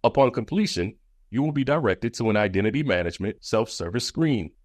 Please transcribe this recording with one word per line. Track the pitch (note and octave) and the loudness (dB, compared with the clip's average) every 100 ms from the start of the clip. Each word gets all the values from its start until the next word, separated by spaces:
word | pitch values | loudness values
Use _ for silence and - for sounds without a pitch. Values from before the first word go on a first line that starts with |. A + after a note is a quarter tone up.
Upon | A#2+ - C3 | 2 4 2
completion, | B2 A2 F#3 G#3+ - F#2 - _ _ _ | 2 -4 -2 -2 -2 -4 -6 _ _ _
you | A2 | -2
will | D3+ | -2
be | C#3+ | 0
directed | C3 D3 B2+ - A#2+ - | 0 2 2 0 -2 -2
to | A2+ | 0
an | G#2 | 2
Identity | G#2 F#2+ G#2 C3 | 2 2 0 0
Management | D3 F2+ E2+ - G2 - | 0 0 0 -4 -6 -6
self-service | - A2 - - E2+ A2 | -2 0 0 -4 -4 -4
screen. | - - D#3+ B2 D2+ _ | -4 0 0 0 -2 _